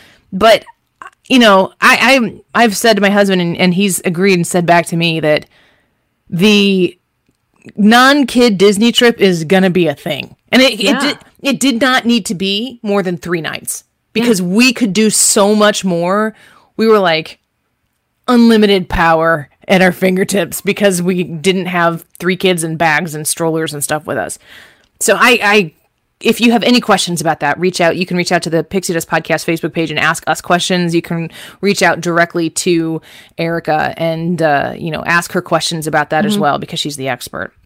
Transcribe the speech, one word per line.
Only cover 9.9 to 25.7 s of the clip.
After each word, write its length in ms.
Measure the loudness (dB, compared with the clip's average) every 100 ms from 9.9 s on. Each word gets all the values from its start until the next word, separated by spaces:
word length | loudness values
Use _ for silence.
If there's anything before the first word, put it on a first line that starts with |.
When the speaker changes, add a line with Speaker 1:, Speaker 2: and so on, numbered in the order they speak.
| -2
Speaker 1:
thing. 400 | -8 -8 -10 _ -2
And 100 | 2
it, 180 | 2 0
Speaker 2:
Yeah. 180 | -2 0
Speaker 1:
it 40 |
did, 160 | -2 -6 -14 _ -4
it 60 | -2
did 220 | 0 0
not 240 | 0 0 0
need 200 | -2 -2
to 80 | -6
be 440 | -4 -4 -6 -8
more 180 | -4 -2
than 140 | -2 -6
three 240 | -4 -6
nights 420 | -6 -10 -10 -12 _ _ _
because 260 | -2 0 0
Speaker 2:
Yeah. 60 | 0
Speaker 1:
we 260 | 2 0
could 200 | 0 -2
do 160 | 0 0
so 460 | 0 0 2 2 4
much 280 | 2 0 -2
more. 500 | -2 -2 -2 -2 -6 _ _ _ -2
We 100 | 2
were, 120 | 4
like, 400 | 2 0 -4 -16 _ _ _ _ _ _ _ _ 0
unlimited 600 | 4 6 6 4 2 0
power 600 | 0 2 2 2 -2 -4 _ 0
at 140 | 2
our 100 | 2
fingertips 720 | 2 0 0 -2 -2 -4 -6
because 400 | -4 0 0 0
we 220 | -2 -2
didn't 420 | -4 -4 -2 -2 -2
have 360 | 0 0 -2 -10 -6
three 160 | -4 0
kids 280 | 0 0
and 140 | -2 -2
bags 380 | 0 0 -2 -8
and 120 | -6
strollers 460 | -4 -2 -2 -4
and 100 | -6
stuff 220 | -6 -6 -4
with 120 | -6
us. 200 | -6 -10 _ -20 -20 _ _ -6
So 160 | -2 2
I, 240 | 2 2
I, 320 | 2 0 0